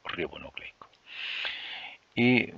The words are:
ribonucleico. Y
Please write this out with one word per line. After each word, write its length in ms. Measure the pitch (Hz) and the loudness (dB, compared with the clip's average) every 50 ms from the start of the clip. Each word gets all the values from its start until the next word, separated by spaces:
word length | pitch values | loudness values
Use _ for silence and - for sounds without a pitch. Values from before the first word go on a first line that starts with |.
| _ | _
ribonucleico. 840 | - - 90 82 73 73 73 71 67 - - - - - _ - - _ _ _ - - - - - - - - - - - - - - - - - - - _ _ _ | -10 -4 -4 -4 -4 -4 -10 -14 -14 -14 -14 -16 -16 -18 _ -20 -20 _ _ _ -16 -12 -10 -8 -8 -6 -4 -4 -4 -4 -6 -8 -10 -10 -10 -12 -14 -16 -18 _ _ _
Y 380 | - 117 123 127 120 - - - | 4 6 8 8 8 6 2 -4